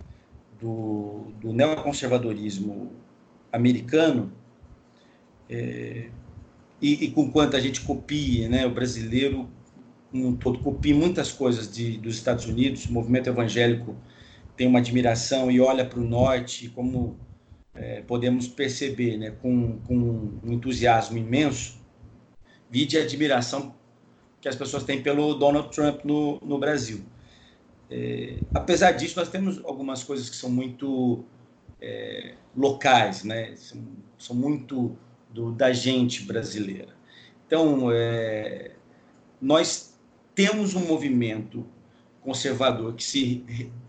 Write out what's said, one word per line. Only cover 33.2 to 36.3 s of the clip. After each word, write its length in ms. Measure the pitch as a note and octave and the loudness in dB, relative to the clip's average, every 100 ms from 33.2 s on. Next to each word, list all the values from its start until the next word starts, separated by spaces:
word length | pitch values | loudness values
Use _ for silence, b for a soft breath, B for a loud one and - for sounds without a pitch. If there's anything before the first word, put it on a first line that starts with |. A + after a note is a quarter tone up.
né? 300 | G#2 A2+ G#2+ - | -6 -6 -8 -12
São, 260 | - A#2 A2+ A2 - - | -18 -16 -16 -18 -20 -20
são 200 | - B2 | -6 -2
muito 600 | C#3 D3 - C3 A#2 - - - _ | 0 -2 -4 -4 -4 -6 -16 -20 _
do, 200 | A2+ A#2 | -8 -6
da 200 | A#2 C3 | 2 2
gente 500 | B2 B2+ B2+ B2 - | 4 2 2 2 0
brasileira. 720 | - | -4